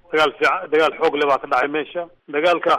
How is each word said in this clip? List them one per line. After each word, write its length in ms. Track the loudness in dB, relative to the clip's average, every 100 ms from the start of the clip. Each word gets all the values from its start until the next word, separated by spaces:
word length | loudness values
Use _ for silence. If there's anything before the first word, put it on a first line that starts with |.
| _
dagaal 200 | 0 0
fiican, 360 | 2 0 0 0
dagaal 220 | 0 0 0
xoog 180 | -2 0
leh 120 | 0
baa 80 | 0
ka 100 | 0
dhacay 200 | -2 -2
meesha. 340 | -4 -6 -8 -10 _ -8
Dagaalka 440 | -2 0 0 0